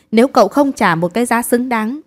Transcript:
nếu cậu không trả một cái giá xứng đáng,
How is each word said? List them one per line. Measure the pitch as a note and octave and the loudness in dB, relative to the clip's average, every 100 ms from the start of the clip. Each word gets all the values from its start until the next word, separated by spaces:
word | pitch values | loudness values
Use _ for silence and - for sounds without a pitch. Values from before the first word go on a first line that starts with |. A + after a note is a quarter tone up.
| _ | _
nếu | A3 C4+ | 0 2
cậu | C4+ G3 | 4 2
không | C#4 C#4+ | 2 0
trả | C4 G#3 E3 | 0 0 0
một | F3 | -2
cái | A3+ A#3+ | -2 -2
giá | A#3 | -2
xứng | A#3+ B3 B3+ | 0 -2 -2
đáng, | A3+ G#3+ D4 | -4 -4 -8